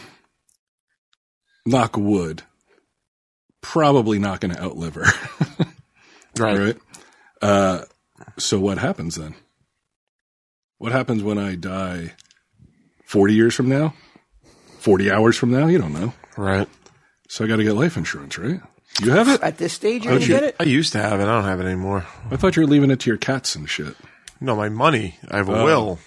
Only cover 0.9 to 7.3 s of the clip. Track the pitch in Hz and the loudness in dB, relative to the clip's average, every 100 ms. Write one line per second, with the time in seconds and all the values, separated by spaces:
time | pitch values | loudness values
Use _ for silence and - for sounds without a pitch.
0.9 | _ _ _ _ _ _ _ 113 127 113 | _ _ _ _ _ _ _ 0 2 2
1.9 | 107 101 101 82 82 - _ _ _ _ | 0 0 0 -2 -8 -16 _ _ _ _
2.9 | _ _ _ _ _ _ _ - 165 147 | _ _ _ _ _ _ _ -4 2 6
3.9 | 139 110 104 101 92 95 85 90 82 85 | 6 4 0 0 -2 -6 -6 -8 -8 -10
4.9 | 80 87 - - - - - 165 - _ | -2 -2 -2 -4 -6 -6 -4 -6 -8 _
5.9 | _ _ _ _ - 110 101 101 117 _ | _ _ _ _ -2 0 2 0 -2 _
6.9 | - - _ _ | -20 -20 _ _